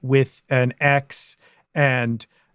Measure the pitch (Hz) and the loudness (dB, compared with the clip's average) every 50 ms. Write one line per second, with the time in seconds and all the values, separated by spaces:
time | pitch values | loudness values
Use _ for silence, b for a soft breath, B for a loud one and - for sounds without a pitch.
0 | - 127 135 135 131 - - - _ - 135 127 127 123 - - 147 143 143 143 | -4 0 2 2 2 0 -4 -12 _ -2 -2 0 0 -2 -2 -2 0 2 2 0
1 | 139 - - - - - - b b b b b b _ - 160 143 135 127 123 | -2 -4 -6 -6 -6 -6 -10 b b b b b b _ -2 0 0 0 0 0
2 | 120 117 117 117 - - _ _ _ _ _ | -2 -4 -4 -6 -10 -16 _ _ _ _ _